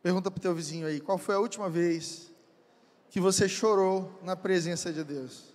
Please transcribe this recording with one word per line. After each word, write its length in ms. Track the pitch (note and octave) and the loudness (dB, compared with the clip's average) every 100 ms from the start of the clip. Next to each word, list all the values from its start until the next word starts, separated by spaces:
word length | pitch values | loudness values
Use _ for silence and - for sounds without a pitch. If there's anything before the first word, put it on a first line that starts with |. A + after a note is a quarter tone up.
Pergunta 260 | F3 F#3 F#3+ | 0 0 -2
pro 100 | F#3+ | -4
teu 140 | F#3+ | -2
vizinho 320 | E3 D3+ D#3+ D#3 | -2 -4 -6 -4
aí: 160 | D3+ | -4
"Qual 160 | D3+ F#3+ | -2 -2
foi 160 | - | 0
a 60 | G3 | 0
última 280 | A3+ G#3+ G3 | 0 -2 -2
vez 640 | E3 E3+ E3 D#3 - - - _ _ _ _ _ _ _ | 2 2 0 -4 -12 -16 -20 _ _ _ _ _ _ _
que 100 | G3 | 2
você 300 | F#3 F#3 F#3+ | 2 4 2
chorou 680 | - A3 G3+ F#3+ F#3+ F#3 - | 2 4 6 4 2 -2 -10
na 140 | F3+ F3+ | -8 -4
presença 580 | F#3 F#3 E3 E3+ F3 | 2 2 2 -4 -4
de 100 | D#3 | -6
Deus?" 480 | D3+ C#3+ B2+ - - | -6 -8 -8 -14 -20